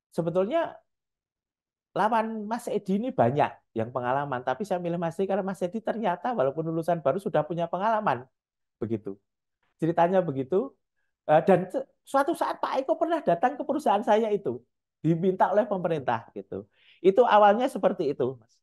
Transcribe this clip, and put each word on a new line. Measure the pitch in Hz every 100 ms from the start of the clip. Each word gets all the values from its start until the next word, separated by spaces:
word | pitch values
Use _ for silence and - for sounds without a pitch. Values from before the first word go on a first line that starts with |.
| _
sebetulnya | - 165 180 202 330 - - _ _ _ _ _ _ _ _ _ _ _ -
lawan | 208 233 220 220 208
Mas | 233 -
Edi | 202 - 202
ini | 254
banyak | 262 120 143 117 - _ 113
yang | 113
pengalaman, | 131 123 135 143 123 131
tapi | 131
saya | 202 180
milih | 175 175
Mas | 165 156
Edi | 196
karena | 196
Mas | 190 180
Edi | 180 220
ternyata | - 214 202 180 247
walaupun | 226 135 143 165
lulusan | 165 165 170
baru | 135 190
sudah | 190 156
punya | 151 170 165
pengalaman. | 175 214 220 196 123 127 _ _ _ _ -
Begitu. | 110 110 101 98 _ _ _ _ _ -
Ceritanya | 160 170 175 190
begitu. | 170 135 131 185 277 _ _ _ _ _ -
Eh, | 156
dan | 180 175 185
se-, | 285 - _ -
suatu | 269 285
saat | - - 330
Pak | 269 269
Eko | 302 320
pernah | 330 330
datang | - 170 254 285
ke | 311
perusahaan | 330 240 202
saya | 226 214 226
itu, | 208 - 185 _ _ _ _
diminta | 156 165 190 185 190
oleh | 202 208
pemerintah | 190 170 156 123 117 -
gitu. | 101 - 98 107 _ _ -
Itu | 190 196 240
awalnya | 208 208 214 262
seperti | 202 262 220 143 147
itu, | 127 135
Mas. | _ _